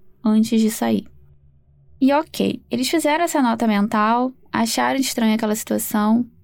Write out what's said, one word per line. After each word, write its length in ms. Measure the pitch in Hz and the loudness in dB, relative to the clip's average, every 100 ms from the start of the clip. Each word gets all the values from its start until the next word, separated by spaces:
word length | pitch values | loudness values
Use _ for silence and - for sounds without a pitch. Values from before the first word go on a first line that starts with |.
| - - | -20 -6
antes 380 | 220 220 220 226 | 0 2 2 2
de 80 | 220 | 0
sair. 360 | 220 226 208 - - - - _ _ _ _ - - | 0 -2 -2 -4 -16 -20 -20 _ _ _ _ -16 0
E 140 | 262 | 2
ok, 480 | 285 320 - 196 - - | 2 0 -2 -2 -4 -6
eles 180 | 233 254 | -4 -2
fizeram 360 | 339 302 311 | 0 0 0
essa 180 | 339 311 | 0 0
nota 240 | 247 226 226 | 0 0 0
mental, 680 | 202 208 214 214 233 254 - - | 0 0 0 2 0 -2 -6 -8
acharam 460 | 220 226 262 247 269 | -4 -2 -2 0 0
estranha 360 | 262 - 220 214 | -2 0 0 0
aquela 200 | 214 214 | -2 -4
situação, 680 | - 214 - 214 208 226 247 - | -4 -4 -2 0 2 0 -2 -8